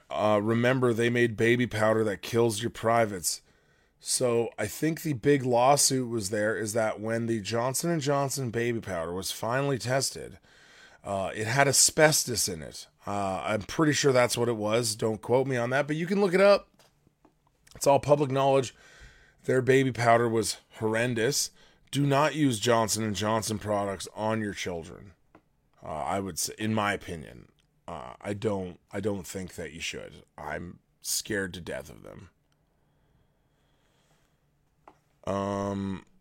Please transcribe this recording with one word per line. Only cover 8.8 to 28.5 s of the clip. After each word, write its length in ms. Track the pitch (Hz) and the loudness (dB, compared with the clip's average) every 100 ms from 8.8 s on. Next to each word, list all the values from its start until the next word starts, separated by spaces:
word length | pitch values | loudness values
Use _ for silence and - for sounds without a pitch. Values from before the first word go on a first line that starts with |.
powder 320 | 101 87 82 | -4 -6 -4
was 180 | 90 92 | -4 -6
finally 460 | - 110 127 143 127 | -6 -2 0 0 -2
tested, 600 | 117 135 123 78 60 - _ _ - - - - - | -2 -2 -2 -6 -12 -16 _ _ -20 -20 -20 -16 -6
uh, 260 | 98 92 | -4 -4
it 140 | 92 107 | -4 -2
had 220 | 131 139 | 2 4
asbestos 800 | - - - 156 147 - 110 - | 4 2 6 4 4 0 -2 -4
in 120 | 85 | -6
it. 260 | 65 - - _ - | -12 -16 -20 _ -8
Uh, 360 | 101 98 92 71 | -4 -2 -4 -2
I'm 160 | 107 | -4
pretty 320 | 92 - 156 | -2 0 2
sure 180 | 135 143 | 4 4
that's 260 | 123 123 - | 4 4 2
what 120 | 120 | 0
it 80 | 110 | 0
was. 380 | 104 113 117 107 | 0 0 0 -2
Don't 260 | 113 107 | -2 -2
quote 260 | - 127 135 | 0 2 2
me 80 | 123 | -2
on 140 | 120 | 0
that, 180 | 135 143 | 0 -2
but 80 | 156 | -2
you 100 | 170 | -2
can 140 | 196 | 2
look 140 | 202 | 2
it 80 | 185 | 6
up. 260 | 202 196 - _ _ _ _ _ _ _ _ _ _ - | 6 6 2 _ _ _ _ _ _ _ _ _ _ -2
It's 120 | 143 | 4
all 120 | 139 | 4
public 300 | 135 147 143 | 4 2 2
knowledge. 460 | 135 139 135 120 - - - - - _ _ - | 2 4 4 2 -6 -20 -20 -20 -20 _ _ 0
Their 160 | 127 | 2
baby 320 | 123 135 131 | 4 4 4
powder 340 | 117 120 117 120 | 2 6 6 6
was 300 | 113 101 - _ - | 2 0 -4 _ -4
horrendous. 720 | 110 110 123 113 117 147 - - _ _ _ | 0 0 0 0 0 0 -4 -8 _ _ _
Do 140 | 135 143 | 0 2
not 300 | 139 151 143 | 4 4 2
use 240 | 143 110 | 2 2
Johnson 440 | 117 117 107 107 110 | 2 4 2 0 -2
and 100 | 95 | -2
Johnson 420 | 107 110 101 104 | 0 0 -2 -4
products 520 | 104 101 101 95 - | -2 -2 -2 -6 -10
on 280 | - 107 110 | -6 -2 -2
your 120 | 104 | -4
children. 600 | 90 95 85 69 50 98 - _ - _ _ _ _ | -6 -6 -8 -10 -16 -20 -20 _ -20 _ _ _ _
Uh, 60 | - | -10
I 320 | 78 69 98 | -6 -4 -4
would 180 | 98 78 | -4 -6
say, 160 | - - | -8 -4
in 160 | 110 | -2
my 180 | 110 104 | 0 0
opinion, 560 | 95 - 85 55 60 - _ _ _ - | -2 -6 -12 -14 -18 -20 _ _ _ -14
uh, 280 | 80 62 - | -14 -14 -12
I 140 | 101 | -8
don't, 440 | 104 107 | -4 -4